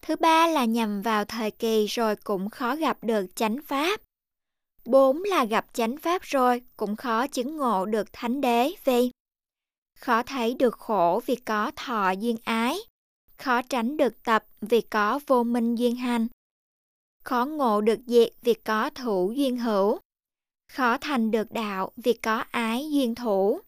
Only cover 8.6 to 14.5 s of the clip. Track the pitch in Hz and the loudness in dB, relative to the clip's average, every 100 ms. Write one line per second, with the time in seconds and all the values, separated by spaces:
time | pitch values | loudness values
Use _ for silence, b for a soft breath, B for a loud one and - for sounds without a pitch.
8.6 | 262 381 - 247 247 - _ _ _ _ | 0 -2 0 2 0 -2 _ _ _ _
9.6 | _ _ _ _ - 226 247 262 226 269 | _ _ _ _ 0 0 0 -2 -2 2
10.6 | 254 - - 208 170 190 254 240 - 214 | 0 0 -2 2 4 2 0 -4 -2 -2
11.6 | 226 - - 233 190 196 233 226 - 226 | -4 -6 -6 0 0 0 -2 -4 -2 -2
12.6 | 233 339 453 _ _ _ _ - 285 240 | -2 -4 -8 _ _ _ _ -10 -2 -2
13.6 | 247 262 226 302 262 - - 220 - | 0 -2 -2 0 0 0 0 0 -2